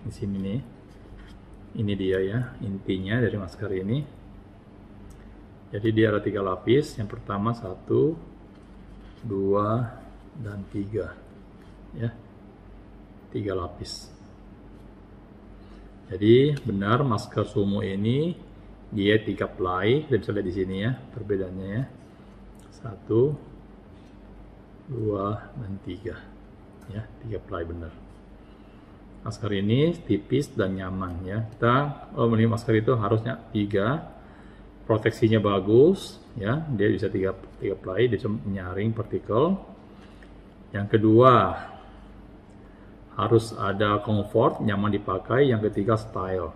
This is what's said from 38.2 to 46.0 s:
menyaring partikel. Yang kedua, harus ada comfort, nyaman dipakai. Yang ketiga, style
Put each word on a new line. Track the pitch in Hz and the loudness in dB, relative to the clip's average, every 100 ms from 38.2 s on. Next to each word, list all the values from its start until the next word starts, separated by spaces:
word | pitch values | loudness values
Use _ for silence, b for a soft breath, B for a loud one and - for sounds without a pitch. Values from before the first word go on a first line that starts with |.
| 107 | -2
menyaring | 107 101 98 90 95 110 110 | -4 -4 -6 -6 -2 -2 -2
partikel. | 104 98 - 107 165 190 - - - B B B B B - - - | -4 -6 0 2 2 0 -4 -20 -20 B B B B B -20 -20 -10
Yang | 101 104 113 | -6 2 4
kedua, | 110 110 131 117 92 85 - - - - - - - - - B B B B B - - | 6 8 10 8 4 -2 -10 -16 -20 -20 -20 -20 -20 -20 -20 B B B B B -12 -4
harus | 104 113 - - | 2 4 2 -4
ada | 101 98 104 104 - | -4 0 2 2 2
comfort, | 104 98 113 143 - | -2 0 2 2 2
nyaman | 113 101 104 | 0 0 0
dipakai. | 101 - 92 - 117 143 | 0 -2 -4 0 2 4
Yang | 110 104 | 4 0
ketiga, | 107 101 | 0 0
style | 110 | 0